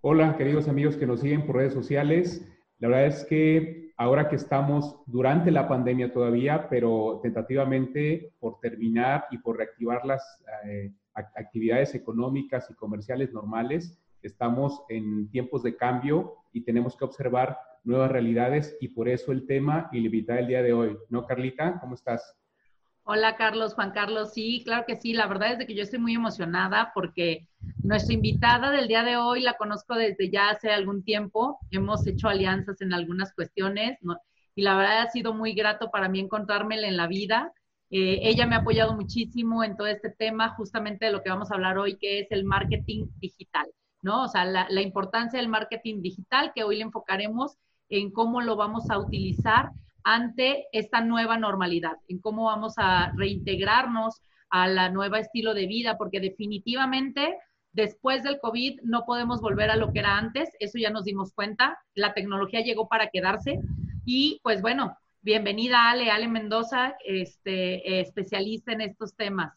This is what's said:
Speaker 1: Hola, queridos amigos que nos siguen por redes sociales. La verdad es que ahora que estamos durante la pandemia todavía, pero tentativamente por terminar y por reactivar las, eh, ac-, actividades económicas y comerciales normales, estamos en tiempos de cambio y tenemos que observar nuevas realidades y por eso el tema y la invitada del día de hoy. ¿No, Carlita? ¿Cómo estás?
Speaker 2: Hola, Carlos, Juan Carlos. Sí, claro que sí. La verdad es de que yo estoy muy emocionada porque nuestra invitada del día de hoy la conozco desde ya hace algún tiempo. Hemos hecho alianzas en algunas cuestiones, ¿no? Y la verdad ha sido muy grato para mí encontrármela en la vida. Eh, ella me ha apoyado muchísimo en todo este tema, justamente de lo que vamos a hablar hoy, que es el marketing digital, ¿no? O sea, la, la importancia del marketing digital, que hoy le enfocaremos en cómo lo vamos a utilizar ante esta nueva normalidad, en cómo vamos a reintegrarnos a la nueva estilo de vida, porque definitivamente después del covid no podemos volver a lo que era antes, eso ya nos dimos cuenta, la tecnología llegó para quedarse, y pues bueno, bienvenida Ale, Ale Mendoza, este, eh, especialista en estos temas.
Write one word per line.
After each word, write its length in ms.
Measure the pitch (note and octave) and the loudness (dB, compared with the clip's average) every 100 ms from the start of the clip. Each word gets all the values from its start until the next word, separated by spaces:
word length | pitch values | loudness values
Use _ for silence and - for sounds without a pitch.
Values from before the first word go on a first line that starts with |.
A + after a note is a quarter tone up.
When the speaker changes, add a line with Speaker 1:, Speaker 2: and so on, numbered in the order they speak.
Speaker 1:
Hola, 360 | C#3 D#3 D#3 D3+ | 4 6 6 4
queridos 280 | C3+ D3+ D3+ | 2 2 2
amigos 300 | C#3 D3 C#3+ | 2 2 0
que 100 | C3 | 0
nos 140 | A#2+ | 0
siguen 260 | C#3 D3 D3 | 0 0 0
por 100 | B2+ | 2
redes 180 | C3+ | 2
sociales. 720 | C3+ - C#3 D3 E3 F3+ - - - _ _ | 0 -2 0 2 2 2 -4 -12 -20 _ _
La 100 | A#2 | 2
verdad 180 | B2+ D3 | 6 4
es 180 | C#3+ - | 2 0
que 640 | D#3 D#3 D#3+ D#3+ - - - | 4 6 4 2 -8 -16 -4
ahora 320 | A#2+ C#3 D3+ | 2 4 4
que 60 | C#3 | 0
estamos 600 | - C#3 C#3+ C#3+ C#3+ - | 0 0 2 2 0 -8
durante 460 | - B2 B2+ D3+ E3+ | -6 0 4 4 4
la 180 | D3+ C3 | 4 4
pandemia 420 | C3 B2 B2+ B2 | 2 2 0 0
todavía, 560 | B2 A#2+ A#2+ C3+ D#3 - | 0 2 2 2 0 0
pero 500 | B2 A#2 A2+ A2 A2 | 2 2 2 0 -2
tentativamente 1080 | B2 A2+ A2 C3 C3+ C3+ B2+ D3 D3 E3 - _ | -4 -4 -2 0 2 2 0 0 0 -2 -6 _
por 200 | A#2 - | -10 -6
terminar 680 | A#2 A2+ A2+ A2+ B2 C#3+ - | -8 -2 0 2 2 0 -2
y 60 | A#2+ | -8
por 200 | - A2+ | -6 -4
reactivar 480 | A2 - A#2 A#2+ C3 | -4 -4 -4 -2 -2
las, 360 | C3+ - - - G#2+ | -4 -4 -20 -16 -14
eh, 260 | G#2 G#2 G2+ G2 _ | -10 -8 -10 -14 _
ac-, 160 | - G2+ - | -14 -12 -12
actividades 580 | A2 A#2 A2+ B2 C#3 | -10 -2 2 2 2
económicas 760 | B2 - A2+ B2+ C3+ C3+ B2+ - | -2 -6 -2 -2 -2 -2 -6 -6
y 40 | |
comerciales 560 | A2+ G#2+ G#2 G#2 B2+ C3+ | -12 -8 -8 -6 -4 -4
normales, 720 | A2+ G#2 A2 B2 D#3 E3+ - _ _ | -6 -6 -4 -2 -2 -6 -16 _ _
estamos 600 | - - A#2+ A#2+ C#3 C#3 - | -18 -4 -2 0 0 -2 -8
en 400 | A2+ G#2+ G#2+ G#2+ | -6 -4 -4 -4
tiempos 320 | B2+ B2+ C#3 | -4 -2 -2
de 140 | A#2+ A2+ | -4 -2
cambio 600 | A#2+ B2+ C#3 D3+ - - _ | -2 0 2 0 0 -12 _
y 100 | A#2 | -8
tenemos 340 | A#2 A#2 B2 - | 0 0 0 -2
que 80 | |
observar 540 | C3 - B2+ B2 C3 - - - | -6 -4 -2 2 2 -2 -14 -12
nuevas 260 | A#2 B2 C3 | 0 2 4
realidades 640 | C3 A#2 A#2 A#2+ D3 D3+ - | 2 2 2 4 2 0 -6
y 80 | C3 | -10
por 200 | - A#2 | -4 0
eso 240 | B2 - | 0 0
el 140 | C3 C3 | -4 0
tema 440 | C#3 C#3 D3+ E3 | 0 2 0 -2
y 80 | B2 | -2
la 60 | A2+ | 0
invitada 320 | A2 G#2+ A#2+ | 0 0 -2
del 100 | B2 | 0
día 140 | B2+ | 2
de 100 | B2 | 4
hoy. 240 | A#2+ A2+ G#2 - | 4 2 -2 -6
¿No, 160 | A#2 A#2+ | -6 -4
Carlita? 520 | B2+ C3 C3 D#3+ F3 | -4 -4 -2 -2 -2
¿Cómo 160 | B2+ | -8
estás? 420 | B2 - A#2 - _ _ _ _ _ _ _ - | -10 -4 -6 -6 _ _ _ _ _ _ _ -4
Speaker 2:
Hola, 280 | G#3+ A3 A3 | 2 2 2
Carlos, 380 | A3 G#3+ A3 | -2 0 -4
Juan 180 | - G3 | -2 -4
Carlos. 400 | G3+ G#3 A3 G#3+ | -2 -2 -2 -4
Sí, 300 | A#3 A3 A#3+ | -6 -4 -4
claro 200 | A#3 A#3 | -2 -4
que 120 | A#3 A3 | -2 -6
sí. 160 | A#3 | -4
La 160 | A3+ G#3 | 0 0
verdad 240 | G3 G#3 | 0 -2
es 60 | A#3+ | -2
de 80 | B3 | -6
que 80 | G#3 | -6
yo 80 | |
estoy 160 | G3+ B3 | -6 -2
muy 160 | A#3 A#3 | 0 0
emocionada 720 | A3+ - E3+ F3 F#3 G3+ A3+ | -2 -2 -4 0 0 2 0
porque 540 | - F3+ - E3+ D#3+ - _ - - | -2 -6 -2 -2 -2 -8 _ -14 -6
nuestra 300 | G3 G#3+ G#3+ | 0 2 2
invitada 580 | A3+ G#3+ G#3 A#3+ A#3+ C4 | 2 2 4 4 4 4
del 160 | C#4+ A#3+ | 2 2
día 160 | A3+ | 2
de 120 | A#3+ A#3+ | 2 2
hoy 260 | A#3+ B3 | 2 2
la 140 | B3 A#3 | 0 -2
conozco 380 | G#3 G#3 - | -4 -6 -4
desde 340 | A#3 A3+ G3 F#3+ | 0 0 0 0
ya 220 | G3+ G3+ | 2 2
hace 220 | G#3+ A3 | 2 0
algún 320 | G#3 F#3+ G3+ | 0 0 -4
tiempo. 560 | F#3+ G#3+ G#3 A3 A3+ G3 - | -2 -2 0 0 -2 -2 -6
Hemos 340 | F#3+ G3 G#3+ G3+ | -2 0 0 0
hecho 200 | F#3+ A3 | 0 0
alianzas 520 | G3 F#3+ F#3+ G3 F#3+ | 2 2 0 -2 -6
en 120 | F#3+ | -2
algunas 400 | F3+ E3+ F3+ G3 | -2 -2 -4 -4
cuestiones, 640 | - D#3+ - F#3+ G3+ A3 C4 | -6 -8 -2 -2 -2 -4 -4
¿no? 160 | F3+ E3+ _ _ _ - | -8 -8 _ _ _ -2
Y 60 | |
la 140 | G3 F#3+ | 2 4
verdad 260 | G3 A3 | 4 4
ha 80 | A#3 | 2
sido 220 | B3 A3+ | -2 -4
muy 200 | A3 A3 | -2 -2
grato 380 | G#3 G#3 G#3 A3 | 0 0 0 -2
para 160 | G#3+ F#3+ | -2 0
mí 100 | F#3+ | 0
encontrármela 720 | G3 G#3+ G3+ G#3 G#3+ A3 G#3+ | -2 -4 -2 -2 -2 -2 -2
en 80 | F3+ | 0
la 100 | E3+ | 0
vida. 460 | F#3+ G3+ A3 D#4 - _ _ _ | -2 0 0 0 -10 _ _ _
Eh, 280 | F#3+ F#3 F#3+ | 0 2 2
ella 220 | A3 A3+ | 4 4
me 120 | A#3+ A3+ | 4 4
ha 20 | |
apoyado 380 | A3 A3+ A3 A3 | 4 4 4 2
muchísimo 640 | G3 A#3+ A3+ A#3+ A3+ A3+ | -4 -4 -4 -2 0 0
en 140 | A3 G3 | 0 -2
todo 100 | G#3 | -4
este 240 | G#3 - | -4 -6
tema, 380 | - A3 A3 A3+ A3+ | -4 -4 0 -2 -2
justamente 500 | G3+ A3+ G#3 G3+ A3 | -6 -4 -6 -2 0
de 60 | |
lo 100 | G3+ | 0
que 80 | G3 | -2
vamos 220 | F#3 D#3+ | -4 -2
a 20 | |
hablar 240 | G3 F#3 F#3 | -2 0 2
hoy, 200 | G3+ F#3+ | 0 -2
que 200 | G3+ G3+ | -2 -2
es 80 | G3 | -2
el 100 | G3+ | -2
marketing 640 | G3 G3 G3 G#3+ - G#3+ E3+ - | 0 0 2 -2 -2 -6 -6 -8
digital, 480 | F#3 _ F#3 D3+ - - _ _ | -12 _ -6 -4 -4 -8 _ _
¿no? 220 | F#3 A3 | -2 0
O 40 | B3 | 0
sea, 160 | G#3+ | 0
la, 220 | F3+ F#3 F#3 | 2 2 0
la 140 | F#3+ | 0
importancia 560 | G3 G3 F#3+ A3+ A#3 B3+ | 0 -2 -2 -2 -2 -2
del 100 | A#3+ | 0
marketing 540 | A3 G#3+ A3 A3+ G#3+ | 0 -2 -8 -6 -6
digital, 480 | F#3 F#3 F#3 C4 D#4 C4 | -6 -8 -2 0 0 -2
que 80 | |
hoy 140 | G#3+ G#3+ | -2 0
le 40 | |
enfocaremos 760 | A3 A3 - - G#3+ A3+ C#4+ - _ _ _ | -2 -8 -4 -4 -2 -2 -4 -6 _ _ _
en 220 | G3+ G3+ | -2 -2
cómo 300 | F#3+ A#3 B3 | 0 0 2
lo 160 | A#3 G#3+ | 0 0
vamos 340 | G#3 A3+ A3+ | 0 -2 -2
a 80 | G#3 | -2
utilizar 720 | G3 G3 F#3+ - A3+ A3 C4+ - - _ - | 0 -2 -2 0 4 4 4 -6 -20 _ 2
ante 580 | A3+ A#3+ - B3+ C#4 - | 2 2 0 2 2 -2
esta 300 | A3 G#3+ A#3 | -4 0 0
nueva 360 | A#3 A#3 A3+ A3+ | 2 2 2 0
normalidad, 580 | A3 G3 F3+ E3+ E3+ D#3+ _ | 0 0 0 0 -2 -8 _
en 140 | F#3 | -8
cómo 240 | A3 A3 | -6 0
vamos 300 | A3+ G#3+ A3 - | 0 0 -4 0
a 340 | G3 F#3 F3+ - | 2 4 2 0
reintegrarnos 1080 | G3 G3 - F#3+ G3 A3+ C4 A3+ A3 A3+ _ _ _ | 0 -2 -2 -2 4 4 4 0 -2 -4 _ _ _
a 180 | F#3 F#3 | 2 4
la 200 | F#3+ F#3 | 4 2
nueva 300 | F#3+ G3 G#3 | 2 0 -2
estilo 340 | A3 A#3 A3 | -2 -2 -2
de 140 | G#3 F#3 | 0 -2
vida, 320 | A3 A#3 A3 | -2 -2 -2
porque 220 | G3+ G3 | -4 -4
definitivamente 1160 | F#3+ F#3+ G#3 G#3 G3 B3 C4+ C4 C4+ C#4 D4 F#4 - _ _ | -4 -6 -8 -6 -4 -2 0 0 -2 -2 -2 -4 -12 _ _
después 500 | G3 G#3 - C4 C4 | -2 -2 0 0 0
del 160 | C#4 C#4 | 0 -4
covid 400 | A3+ A#3 B3+ - | -2 -2 -2 -4
no 200 | A#3 A#3+ | -2 -2
podemos 360 | A#3 A#3+ A#3+ A#3+ | 0 -2 0 -2
volver 280 | A3+ G3+ G#3+ | 0 2 4
a 60 | |
lo 180 | A3 A3 | 4 2
que 60 | G#3+ | 0
era 180 | G3+ G3+ | 2 2
antes, 320 | A3+ B3+ E4+ - | 0 -4 -4 -4
eso 180 | G3+ A#3+ | -8 -2
ya 120 | A3 | -2
nos 160 | G#3+ G3+ | -2 -4
dimos 260 | G3 F#3+ | -6 -6
cuenta, 480 | - G#3 G#3 C4 - _ - | -4 -6 2 0 0 _ -2
la 180 | G3+ | 0
tecnología 460 | G3+ G3 G3 G3 A#3 | 0 -4 -2 0 -2
llegó 280 | A#3 A3 A3 | -2 -2 0
para 200 | A3 G#3+ | 0 0
quedarse, 500 | F#3 F#3 G3+ C#4 C#4+ - - - - | 0 0 0 -2 -4 -4 -4 -6 -6
y 340 | - B3+ D4 D4+ | -2 2 2 0
pues 180 | - G#3 | 0 0
bueno, 340 | G#3 C4 A#3 - _ _ | 2 0 -2 -6 _ _
bienvenida 680 | G3+ G#3+ G#3 G3+ A#3+ B3 A#3 | 2 2 2 -2 4 6 6
Ale, 220 | B3 A#3+ | 4 2
Ale 160 | G#3+ A#3 | 2 0
Mendoza, 640 | A3+ G#3+ A3+ A3+ B3+ C4 C#4 | -2 0 -2 0 0 0 -2
este, 680 | - F#3+ F3+ _ - F#3+ F#3 F#3 F#3 F#3 | -4 -4 -4 _ -6 -2 -2 -2 -2 -2
eh, 20 | |
especialista 720 | F3+ - F#3+ G3+ G3+ A3 - | -2 -4 -4 -4 -4 -4 -6
en 100 | A3+ | -4
estos 340 | G#3+ G3+ G#3 _ | -4 -6 -12 _
temas. 380 | G#3 G3 D#3 | -4 -2 -4